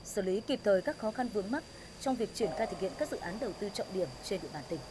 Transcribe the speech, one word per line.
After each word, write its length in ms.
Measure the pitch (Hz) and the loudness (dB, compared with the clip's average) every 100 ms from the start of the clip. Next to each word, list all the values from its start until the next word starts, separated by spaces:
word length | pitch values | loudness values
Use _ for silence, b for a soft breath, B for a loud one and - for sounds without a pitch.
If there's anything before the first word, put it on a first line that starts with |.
xử 180 | - - | -4 -2
lý 200 | 190 185 | 2 2
kịp 180 | 226 254 | 2 0
thời 180 | 208 190 | 6 6
các 160 | 185 302 | 6 0
khó 140 | 220 | -2
khăn 160 | 214 247 | 0 0
vướng 240 | 202 196 | 0 0
mắc 120 | 269 - B B B | -2 -2 B B B
trong 140 | - 262 | 0 2
việc 180 | 214 | 0
triển 160 | - 220 - | 2 0 2
khai 100 | 220 | 0
thực 120 | 170 | 0
hiện 120 | 185 - | -2 0
các 120 | 302 | -2
dự 80 | - | 0
án 200 | 175 214 | -4 -2
đầu 100 | 240 175 | -4 -2
tư 100 | 208 | -4
trọng 180 | 196 - | -2 -2
điểm 140 | 190 175 - | 0 0 -2
trên 180 | - 190 | -2 -2
địa 60 | 160 | -2
bàn 100 | 151 135 | -8 -4
tỉnh. 100 | 165 - | -4 -4